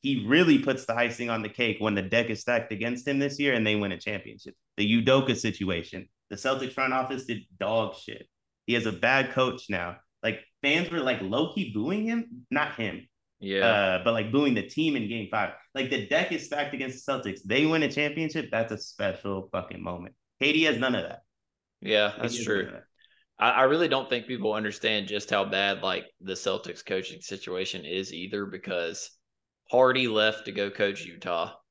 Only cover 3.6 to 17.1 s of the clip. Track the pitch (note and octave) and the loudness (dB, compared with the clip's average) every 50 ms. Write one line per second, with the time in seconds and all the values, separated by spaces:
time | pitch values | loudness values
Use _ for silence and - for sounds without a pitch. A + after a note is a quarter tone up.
3.6 | A2 G#2+ G#2+ G#2 G#2 G2 F#2+ - - G#2+ G#2 F#2+ - A2 G#2+ G2+ - - - _ | 2 2 2 2 0 -2 -4 -6 -6 -6 -6 -6 -10 -12 -18 -16 -18 -20 -20 _
4.6 | _ _ _ - G#2 G#2 A2+ A#2 A2 C3 C3 C3+ C3+ C3 A#2 - - A2+ G2 - | _ _ _ 0 2 4 4 4 6 6 6 6 6 2 0 0 -2 -4 -2 -2
5.6 | G2 F#2 F2 E2+ D#2 - - - G2 _ _ _ _ _ G2+ - - C3 C3+ C3+ | -2 -2 -2 -4 -4 -8 -12 -14 -14 _ _ _ _ _ -12 -4 -2 -2 -2 0
6.6 | C3+ B2 - C3+ C3+ C3 C3 C3 B2+ C3+ C#3 B2+ - - A#2 G2+ - _ F#2 _ | -4 -6 -4 -2 0 0 2 0 0 -2 -6 -8 -6 -6 -8 -8 -8 _ -8 _
7.6 | G2 G#2 A2+ A2+ A2 F#2+ F#2+ - - - - - - _ _ _ _ _ _ _ | -2 2 2 2 0 0 -6 -12 -14 -14 -14 -14 -16 _ _ _ _ _ _ _
8.6 | _ - A#2+ A#2 A#2 A2 G2 E2+ - A#2+ C3 C3+ C3 B2+ - C3 C3 B2+ B2 - | _ 0 0 2 2 0 -2 2 2 4 4 4 2 2 2 2 2 2 0 -4
9.6 | - - G2+ F2 F2 F2 F2 - _ _ _ _ - A2+ G2 - - _ _ _ | -6 -6 -4 -4 -4 -6 -8 -12 _ _ _ _ -4 -4 -4 -4 -12 _ _ _
10.6 | - C#3+ D3 E3 F3+ E3 E3+ D#3+ C3+ C3 A#2+ G2+ G2 F#2 A2 C3+ D#3+ F3 - G#3 | 0 2 2 2 0 0 -2 0 0 0 0 0 -2 -2 0 0 0 0 -2 -4
11.6 | E3+ A#2 G2+ G#2+ A2 D3+ F#3+ G#3+ G#3+ A3+ A#3 A#3 A#3 - - - - _ B2+ D3 | -4 -2 -2 -2 -2 0 0 0 0 0 -2 -2 -4 -6 -12 -18 -8 _ 0 0
12.6 | D3+ C#3+ - - A2+ G2 - - - _ _ _ _ _ _ _ G2 G2 G2 G2 | 0 -2 -2 -4 -4 -4 -4 -8 -14 _ _ _ _ _ _ _ -6 -2 2 4
13.6 | F#2+ A#2 A2 G2+ G2 F#2+ F#2 F#2 F2+ A#2 A#2 A2+ G#2 A2 A#2+ C#3+ D3 C#3 A#2+ G#2 | 4 6 6 6 4 4 2 2 2 2 2 2 0 2 2 4 4 4 2 0
14.6 | F#2+ - - D3+ D#3+ D#3+ C#3+ C3 A2 G2+ A#2 A2+ G#2 F#2 - G#2+ G2+ F2+ - - | -2 -4 -2 0 0 2 0 0 -2 -4 -4 -6 -6 -2 -2 -2 -2 -2 -4 -12
15.6 | _ _ _ C3+ B2+ A#2 C3+ C3+ - - C#3+ E3 F3 E3+ E3+ D3 - - D3 D3 | _ _ _ -4 -2 -2 -2 -2 0 0 0 0 0 0 -4 -6 -6 -6 -4 -4
16.6 | C#3+ C#3+ C#3 B2+ C3+ B2+ B2+ - - - | -4 -4 -4 -6 -6 -8 -8 -8 -4 -4